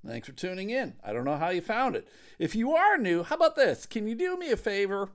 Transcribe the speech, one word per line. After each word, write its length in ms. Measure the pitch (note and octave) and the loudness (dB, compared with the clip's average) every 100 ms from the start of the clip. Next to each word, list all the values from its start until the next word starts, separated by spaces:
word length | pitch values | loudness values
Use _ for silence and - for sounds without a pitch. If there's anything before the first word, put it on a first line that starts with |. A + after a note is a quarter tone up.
| - | -8
Thanks 220 | A#2 B2 | -10 -10
for 60 | |
tuning 360 | C3+ F#3 F#3 G3 | -10 -8 -6 -4
in. 240 | B3 G#3+ - | -4 -4 -8
I 80 | - | -6
don't 140 | A2 C3 | -4 -2
know 120 | D3 | -2
how 120 | E3+ | 0
you 120 | F3+ | -2
found 340 | E3+ A3+ C4 A#2+ | -2 0 0 -2
it. 120 | - - - - | -8 -20 -20 -4
If 160 | E3 A3 | -2 0
you 180 | A#3+ | 2
are 240 | D#4+ G4+ G4 | 4 6 4
new, 260 | G3+ E3+ | 2 0
how 120 | E3+ D#4+ | 0 4
about 200 | D#4+ D#4 | 4 6
this? 300 | B3 B2+ - | 4 4 -4
Can 180 | A3+ G#3+ | -4 -4
you 60 | |
do 240 | A3+ F4+ F4+ | -2 -2 -2
me 140 | E4+ | -2
a 60 | A3+ | -2
favor? 520 | - G3+ G3 G3 F#3+ | 0 0 0 -2 -4